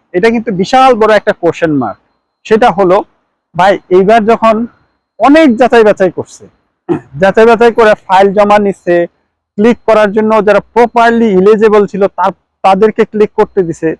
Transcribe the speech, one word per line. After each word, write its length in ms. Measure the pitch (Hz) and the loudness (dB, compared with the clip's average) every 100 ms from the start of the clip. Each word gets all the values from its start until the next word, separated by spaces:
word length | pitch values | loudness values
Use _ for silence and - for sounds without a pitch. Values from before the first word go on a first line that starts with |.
| _ | _
এটা 160 | 175 226 | -4 -2
কিন্তু 200 | 233 226 | -2 -4
বিশাল 380 | 180 190 262 262 226 | -6 -2 0 0 2
বড় 180 | 214 208 | 0 0
একটা 160 | - | -2
কোশ্চেন 400 | - 170 - 165 | -4 -4 -4 -4
মার্ক। 260 | 143 113 - _ _ _ _ - | -4 -6 -10 _ _ _ _ -4
সেটা 220 | 220 240 | 0 0
হলো 260 | 175 190 190 - _ _ _ _ 165 | 0 0 0 -4 _ _ _ _ -2
ভাই 160 | 190 190 - | 0 -2 -2
এইবার 320 | 185 190 226 208 | 0 2 2 0
যখন 300 | 226 226 220 233 _ _ _ _ - | 0 0 -2 -6 _ _ _ _ -4
অনেক 300 | 233 302 311 226 | 0 2 2 0
যাচাই 280 | 240 233 214 | 0 2 2
বাছাই 260 | 190 190 | 0 -2
করছে, 340 | 147 - - 98 _ _ _ - 151 - 139 | -4 -12 -16 -20 _ _ _ -10 -10 -10 -4
যাচাই 300 | 190 190 226 | -2 2 2
বাছাই 260 | 220 233 | 2 0
করে 200 | 226 214 202 | 2 0 0
ফাইল 320 | - 190 202 | 0 0 0
জমা 260 | 196 202 208 | 0 0 0
নিচ্ছে, 360 | 202 190 - 175 170 _ _ _ _ - | -2 -4 -4 -2 -4 _ _ _ _ -4
ক্লিক 200 | 220 226 - | -2 -2 0
করার 260 | 214 208 | 0 0
জন্য 200 | 214 214 220 202 | -2 -2 0 0
যারা 160 | 202 | -2
প্রপারলি 680 | - 226 233 240 233 233 233 185 | -2 -2 -2 0 0 0 0 0
এলিজিবল 440 | 196 220 220 208 196 | 2 2 2 0 -2
ছিল 160 | 190 196 | -2 -6
তার, 240 | - 185 - _ _ | -4 -6 -6 _ _
তাদেরকে 400 | 190 196 220 214 214 | -2 0 0 -2 -4
ক্লিক 280 | 214 208 | -2 -4
করতে 300 | - 202 202 | -2 -4 -4
দিছে, 260 | 170 151 160 - | -6 -6 -6 -8